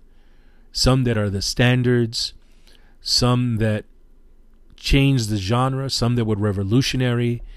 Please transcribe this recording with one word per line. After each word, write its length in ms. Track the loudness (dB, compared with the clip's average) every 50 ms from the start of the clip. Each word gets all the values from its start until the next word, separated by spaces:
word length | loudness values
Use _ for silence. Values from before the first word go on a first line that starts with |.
| -20 -20 -20 -20 -20 -20 -20 -20 -20 -20 -20 -20 -20 -12 -4
Some 320 | 0 2 2 4 4 2
that 120 | 2 0
are 140 | 0 0 -2
the 100 | -2 -4
standards, 960 | -4 -4 0 2 2 2 4 2 2 2 2 2 0 -2 -4 -6 -8 -8 -10 -14 -20 -20 -20 -20 -20 -20 -20 -20 -20 -20 -20 -14
some 560 | -6 -4 -2 0 2 2 2 2 0 0 -2
that 300 | 0 0 0 0 -2 -4 -10 -18 -20 -20 -20 -20 -20 -20 -20 -20 -20 -20 -20 -20 -20 -20 -20 -20
changed 540 | -8 -2 0 2 4 4 4 2 2 0 -2
the 80 | -2 -4
genre, 500 | -2 0 0 0 0 0 -2 -4 -6 -6
some 280 | -4 -2 0 0 0
that 100 | 0 0
were 100 | 0 0
revolutionary, 1040 | 0 0 -2 -2 -2 0 2 2 2 2 2 0 -2 0 0 0 0 0 -2 -2 -4 -8 -12 -18